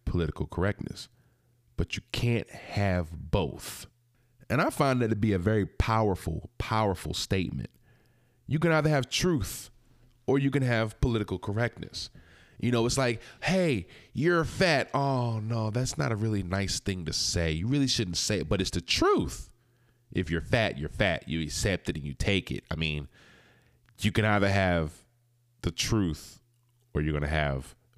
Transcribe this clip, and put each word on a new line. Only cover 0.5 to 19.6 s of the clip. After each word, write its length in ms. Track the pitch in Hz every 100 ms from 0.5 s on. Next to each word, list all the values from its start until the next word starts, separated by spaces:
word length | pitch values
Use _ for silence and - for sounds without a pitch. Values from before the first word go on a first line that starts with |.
| - 92 101 - - - _ _ _ _ _ _ -
But 180 | 87
you 80 | - -
can't 400 | - 117 117 -
have 800 | - - - 101 90 80 80 -
both. 560 | 101 76 - - - - _ _ _ _ _ -
And 100 | 127
I 100 | 233
find 300 | - 139 127
that 80 | 117
to 80 | 107
be 160 | 107
a 60 | 95
very 260 | 87 110
powerful, 840 | 95 - - 110 107 92 - 80 - -
powerful 560 | - 110 107 90 80
statement. 560 | - - 95 90 - - _ _ _ _ _ _ _ -
You 100 | 156
can 140 | 170
either 180 | 160 151
have 180 | 147 123
truth 600 | - 180 160 95 - - - _ _ _ _ -
or 120 | 139
you 120 | 139
can 140 | 135
have 360 | 131 117 113 -
political 380 | 131 113 104 92
correctness. 720 | - 101 117 - - - - - - - - -
You 140 | 123
know, 120 | 120
it's 140 | 117 127
like, 240 | 131 113 - -
"Hey, 420 | - 185 175 117 87 - -
you're 320 | - 156 175
fat." 460 | 156 - 185 147 -
Oh, 460 | 131 139 131 120 113
no, 320 | 107 117 110
that's 260 | 110 127 -
not 140 | 139
a 60 | 107
really 260 | 110 104
nice 380 | 90 95 95 -
thing 240 | - 92
to 80 | 80
say. 400 | 82 - 90 82
You 160 | 80 104
really 180 | 143 135
shouldn't 300 | - 98 85
say 220 | - 104
it, 80 | 76
but 120 | 101
it's 100 | 92
the 100 | 90
truth. 680 | - - 349 403 - - - -